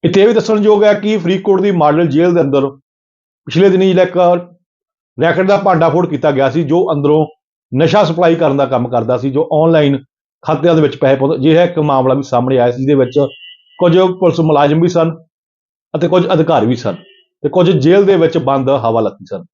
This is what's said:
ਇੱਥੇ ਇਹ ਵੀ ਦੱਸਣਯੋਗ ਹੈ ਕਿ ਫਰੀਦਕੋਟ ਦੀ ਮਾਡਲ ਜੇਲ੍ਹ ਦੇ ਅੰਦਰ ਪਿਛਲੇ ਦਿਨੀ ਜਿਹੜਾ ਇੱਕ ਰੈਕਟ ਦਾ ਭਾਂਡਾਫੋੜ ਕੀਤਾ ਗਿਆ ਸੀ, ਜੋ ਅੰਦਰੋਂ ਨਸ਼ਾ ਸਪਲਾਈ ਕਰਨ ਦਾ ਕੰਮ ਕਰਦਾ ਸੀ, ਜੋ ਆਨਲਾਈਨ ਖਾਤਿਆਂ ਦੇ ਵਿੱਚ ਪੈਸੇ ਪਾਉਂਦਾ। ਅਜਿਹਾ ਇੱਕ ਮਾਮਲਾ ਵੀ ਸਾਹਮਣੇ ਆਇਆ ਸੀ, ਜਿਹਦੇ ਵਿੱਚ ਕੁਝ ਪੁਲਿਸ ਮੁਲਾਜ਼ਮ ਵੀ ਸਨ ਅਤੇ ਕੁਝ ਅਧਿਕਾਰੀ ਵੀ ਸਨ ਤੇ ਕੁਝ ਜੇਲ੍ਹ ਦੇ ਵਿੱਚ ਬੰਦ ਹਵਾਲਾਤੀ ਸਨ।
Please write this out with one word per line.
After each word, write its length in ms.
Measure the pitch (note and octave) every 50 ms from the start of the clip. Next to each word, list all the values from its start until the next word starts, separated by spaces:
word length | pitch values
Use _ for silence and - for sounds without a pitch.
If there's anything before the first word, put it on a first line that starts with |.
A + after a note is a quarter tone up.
| -
ਇੱਥੇ 180 | E3 - G3
ਇਹ 60 | G3 A3+
ਵੀ 60 | A#3
ਦੱਸਣਯੋਗ 500 | A3+ G#3 A3 A3 G#3+ G3+ G#3+ G#3+ G3+ G#3+
ਹੈ 100 | G#3 G#3
ਕਿ 240 | G3+ G3+ G#3+ G#3+ G#3
ਫਰੀਦਕੋਟ 420 | E3 E3+ F#3+ F#3 F#3+ G#3 G3 F#3+
ਦੀ 100 | F#3+ G3+
ਮਾਡਲ 360 | G3 F3 D3+ D3+ D3 D#3+ F3
ਜੇਲ੍ਹ 280 | D#3+ C3 D3+ E3+ F3+ F3
ਦੇ 60 | F3
ਅੰਦਰ 300 | D3+ C#3 C3+ C#3 C3+ C3+ C3+ - _ _ _ _ _ _ _ _ _ _ _ _ _
ਪਿਛਲੇ 220 | - - D#3+ F#3+ G3
ਦਿਨੀ 200 | F#3 F#3 F#3+ F#3+
ਜਿਹੜਾ 140 | F#3 F3+
ਇੱਕ 140 | F#3 F3+ F3+ F3+ F3+ F3 F3 F3 F3 - _ _ _ _ _ _ _ _ _ _ _ _ _ -
ਰੈਕਟ 240 | C#3+ E3+ E3 E3+ F#3+
ਦਾ 100 | F#3+ G3+
ਭਾਂਡਾਫੋੜ 500 | - G3+ G3 F3+ D#3+ E3 E3 C#3+ E3+ F3
ਕੀਤਾ 240 | E3+ D3+ C3 A#2 D3+
ਗਿਆ 200 | C#3 C3+ C#3 C3+
ਸੀ, 120 | A2+ E3
ਜੋ 300 | E3+ C3+ D#3 F3 F#3 -
ਅੰਦਰੋਂ 340 | D#3+ C#3+ C#3+ D3 D3+ D#3 D#3 - - _ _ _ _ _ _ _ -
ਨਸ਼ਾ 280 | B2+ D#3 D#3+ D3 G#3+ G3+
ਸਪਲਾਈ 300 | D#3 E3 E3 F3+ E3 E3
ਕਰਨ 220 | E3 F3 D3 C3+
ਦਾ 100 | C#3 C#3
ਕੰਮ 220 | B2 C3 A#2+ B2 A#2+
ਕਰਦਾ 300 | B2 A#2+ A2+ A2 B2 A#2+
ਸੀ, 120 | A#2+ C#3
ਜੋ 180 | B2+ C#3+ D#3+ -
ਆਨਲਾਈਨ 520 | E3 D3+ D#3+ E3 E3 D#3 D3+ C#3+ C#3 C3+ - _ _ _ _ _ _ _
ਖਾਤਿਆਂ 320 | _ - D#3+ - D3 F3 E3
ਦੇ 80 | D#3+
ਵਿੱਚ 140 | D3+ C#3 C3+
ਪੈਸੇ 200 | - D3+ C3+ C3+
ਪਾਉਂਦਾ। 200 | C3 C3+ C#3 D#3+
ਅਜਿਹਾ 280 | - C3 D#3 D#3 E3 F3
ਇੱਕ 140 | F3 F3 E3
ਮਾਮਲਾ 360 | D3 D3 C#3 C3 B2+ C3 C3
ਵੀ 80 | C#3
ਸਾਹਮਣੇ 360 | C3+ - - A#2+ B2 C3 C3 B2+
ਆਇਆ 120 | A#2+ B2
ਸੀ, 80 | A#2 B2+
ਜਿਹਦੇ 160 | C3 C3+ D3
ਵਿੱਚ 240 | C3+ B2+ A#2+ B2+ D3 C#3+ C3+ - - - - - _ _ _ _ _
ਕੁਝ 200 | F3+ F3 D#3+ F#3
ਪੁਲਿਸ 420 | F#3 F#3 F#3 F#3 F#3 F3 - E3+
ਮੁਲਾਜ਼ਮ 400 | D#3+ D#3 D#3 C#3+ D3 C#3+ D3+ D#3+
ਵੀ 80 | E3+ F3
ਸਨ 280 | F3 F3 D#3+ E3 D#3+ - - _ _ _ _ _ _ _ _ _ _ _ _ _ -
ਅਤੇ 120 | D#3 F3 D#3+
ਕੁਝ 240 | F3 F#3 F3 -
ਅਧਿਕਾਰੀ 340 | G3+ D#3 D#3+ D#3+ D#3+ B2+ G#2+
ਵੀ 100 | A#2 B2+
ਸਨ 180 | A#2 - G#2+ F#2 - - _ _ _ _ _ _ _
ਤੇ 60 | - -
ਕੁਝ 220 | - F#3 F3 E3+
ਜੇਲ੍ਹ 360 | F#3+ D3+ C3 D#3 F3+ G3+ G3+
ਦੇ 100 | F#3+ G3
ਵਿੱਚ 220 | F3 E3 D#3+ D#3+ E3+
ਬੰਦ 320 | B2 C3 C#3 C3+ C3 C3
ਹਵਾਲਾਤੀ 540 | C#3 C3+ A2+ A#2 A2+ A2+ A2 G#2 - _ F#2+
ਸਨ। 200 | - G#2 F#2 F2 _